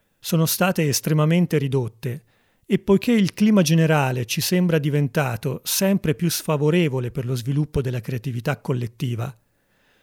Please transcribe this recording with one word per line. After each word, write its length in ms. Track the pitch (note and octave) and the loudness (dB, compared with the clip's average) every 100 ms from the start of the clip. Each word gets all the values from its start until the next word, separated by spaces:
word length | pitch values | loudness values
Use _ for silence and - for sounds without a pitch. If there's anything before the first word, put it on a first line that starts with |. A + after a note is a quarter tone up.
| _ _ | _ _
sono 280 | - E3 D#3+ | -2 0 0
state 420 | - F#3 F3+ D3+ | 0 0 0 0
estremamente 680 | - - D3+ D3+ E3+ E3+ D#3 | -2 0 2 2 2 2 0
ridotte 680 | C#3 C3 A2+ - C3 C3+ - _ _ _ - | 0 -2 -4 -6 -10 -10 -12 _ _ _ -2
e 140 | F#3+ | -2
poiché 320 | - G3 - | 2 2 4
il 220 | A#3 F#3 | 2 2
clima 280 | - G#3+ G#3 | 2 4 4
generale 600 | D3+ E3 D#3+ D#3 C3 B2+ A#2 | 4 4 4 2 0 -2 -4
ci 140 | - | -4
sembra 380 | - F3+ F3+ D#3+ | -2 0 2 0
diventato 840 | D3 D3 C#3+ D#3+ C3+ A2+ C3+ C3 - | 0 0 0 -2 -2 -4 -6 -6 -6
sempre 500 | - G3 G3 D#3+ D3 | -2 0 2 0 -2
più 140 | E3+ | -2
sfavorevole 840 | - - D3+ D3+ F3 D#3+ B2+ A#2+ | -2 -2 0 2 2 2 -2 -4
per 140 | C3+ B2 | -6 -4
lo 100 | B2+ | -4
sviluppo 460 | A#2 C#3+ D3 D3 | -2 -2 -2 -2
della 180 | C3 B2 | -2 -4
creatività 600 | A2 B2+ C3+ A#2+ A#2 - | -6 -6 -6 -6 -4 -4
collettiva, 760 | - B2 A#2+ - B2+ A2+ B2 - _ _ _ _ _ _ | -4 -4 -6 -6 -6 -6 -8 -12 _ _ _ _ _ _